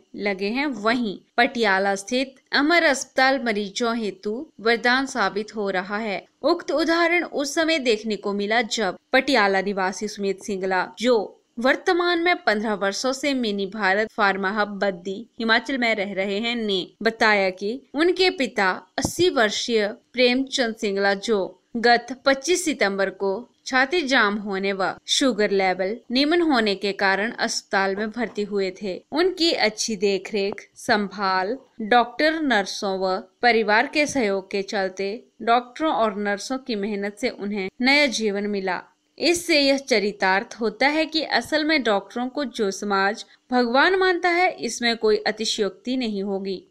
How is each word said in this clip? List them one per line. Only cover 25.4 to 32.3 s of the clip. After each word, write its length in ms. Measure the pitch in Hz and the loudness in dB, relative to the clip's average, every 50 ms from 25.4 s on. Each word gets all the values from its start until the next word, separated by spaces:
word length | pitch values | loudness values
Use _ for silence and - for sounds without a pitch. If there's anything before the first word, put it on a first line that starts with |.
| 214 190 | 2 2
लेवल 440 | 196 196 190 185 180 185 190 190 226 247 - - | 2 2 2 2 0 0 -2 -4 -4 -6 -6 -2
निम्न 300 | 240 254 285 294 339 349 | 0 0 2 2 2 2
होने 320 | 339 320 277 233 220 208 196 | 4 4 4 2 2 2 0
के 160 | 185 - 202 190 | -2 -2 -4 -2
कारण 380 | - 208 190 196 190 202 240 | 0 0 2 2 0 -2 -4
अस्पताल 640 | - - - 226 - - - - - 196 196 196 196 | -4 -4 -4 -4 -4 -6 -6 -2 -2 0 0 0 -2
में 140 | 202 220 214 | -4 -4 -6
भर्ती 340 | 220 240 240 - - 208 202 | -4 -6 -6 -6 -4 -6 -6
हुए 280 | 202 208 196 196 185 185 - | -4 -2 -2 -2 -2 -4 -8
थे। 140 | 208 196 175 - - - | -8 -8 -8 -8 -10 -6
उनकी 400 | - 302 359 381 370 339 320 339 | -2 0 0 0 0 0 0 0
अच्छी 440 | 285 - - 214 214 - - - 220 | 2 2 0 0 0 -2 -4 -4 -2
देखरेख 720 | 180 208 202 196 185 190 - 220 202 196 202 202 - - _ _ | 0 0 0 0 0 -2 -4 -4 -4 -2 -4 -6 -8 -14 _ _
संभाल 800 | - - - 233 208 208 185 190 202 202 190 185 185 185 196 254 269 - _ _ - | -8 -2 0 2 2 0 -2 -4 -4 -2 0 0 0 0 -2 -4 -8 -10 _ _ -6
डॉक्टर, 580 | 220 202 247 240 233 240 - - 302 311 | 0 4 4 4 4 2 0 0 2 2